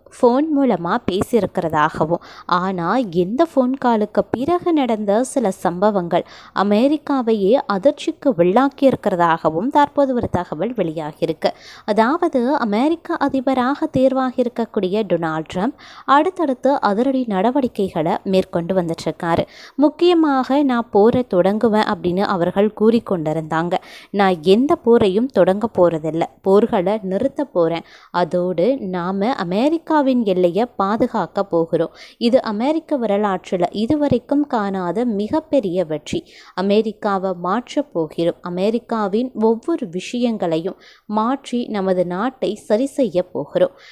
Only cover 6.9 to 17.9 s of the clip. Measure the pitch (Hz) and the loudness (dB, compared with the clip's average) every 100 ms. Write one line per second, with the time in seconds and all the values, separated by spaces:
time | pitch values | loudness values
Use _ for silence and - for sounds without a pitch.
6.9 | 302 - 277 233 220 190 262 - 196 269 | 0 -2 -2 0 0 2 2 0 0 0
7.9 | 294 - 311 285 170 175 214 277 - 269 | 0 -4 -2 -2 2 2 4 2 2 2
8.9 | 247 208 180 170 160 160 160 240 294 285 | 2 0 2 2 2 0 0 0 2 2
9.9 | - 277 240 196 180 175 156 208 233 170 | 2 0 0 -2 -4 -4 -6 -4 -2 -4
10.9 | 160 151 - 160 156 190 - - - - | -4 -8 -4 -6 -2 -4 -4 -12 -10 -2
11.9 | 208 226 311 339 262 240 294 233 208 285 | 2 2 2 0 0 0 0 0 0 0
12.9 | 330 - 320 277 269 254 262 247 285 302 | -2 -4 -4 -2 -2 0 0 -2 -2 -2
13.9 | 262 262 262 262 240 240 - 226 220 185 | 2 2 2 -2 -2 -2 -4 -4 -4 -2
14.9 | 185 170 170 165 160 156 180 220 - - | -2 0 -2 -2 -4 -6 -4 -4 -6 -16
15.9 | - - 277 330 381 302 254 262 285 208 | -10 2 2 2 0 -2 0 0 2 0
16.9 | 202 254 262 240 190 220 277 254 - 190 | 0 0 -2 -2 0 0 0 -2 -2 -4